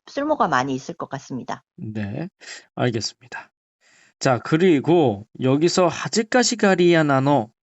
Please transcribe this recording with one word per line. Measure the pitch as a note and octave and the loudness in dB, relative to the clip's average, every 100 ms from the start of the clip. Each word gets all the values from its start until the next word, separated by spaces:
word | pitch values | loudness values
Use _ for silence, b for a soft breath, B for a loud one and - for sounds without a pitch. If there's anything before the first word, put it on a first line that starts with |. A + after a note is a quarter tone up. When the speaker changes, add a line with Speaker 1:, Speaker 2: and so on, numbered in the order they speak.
| - | -14
Speaker 1:
쓸모가 | - D4 D4+ G#3 | -6 -4 -2 0
많이 | C3 C3+ C3 | 0 0 -4
있을 | - | -8
것 | - C#3 | -12 -12
같습니다. | C3+ - C3 B2+ G#2 _ - | -12 -12 -12 -10 -12 _ -16
Speaker 2:
네, | A#2 G#2+ G#2 A2+ E3+ - B B B - | -12 -8 -8 -8 -10 -14 B B B -4
알겠습니다. | B2 A2+ G#2+ - - - - _ _ _ b b b _ | -4 -2 -6 -12 -16 -16 -16 _ _ _ b b b _
자, | C3+ A#2 | 0 0
그리고 | - D#3+ F#3+ D3+ B2 F3 C#3 G2+ G#2+ - | 0 2 4 4 2 2 2 0 -8 -4
여기서 | B2+ C#3 E3+ - F3+ | 0 2 2 2 0
하즈카시가리야 | - - G3+ A3+ B3+ A#3+ A3 G#3 F#3 F3 E3+ | 0 -4 -4 0 0 0 2 2 4 4 4
나노, | D3 C3+ C3+ C#3+ G#2+ _ _ | 4 2 2 0 -2 _ _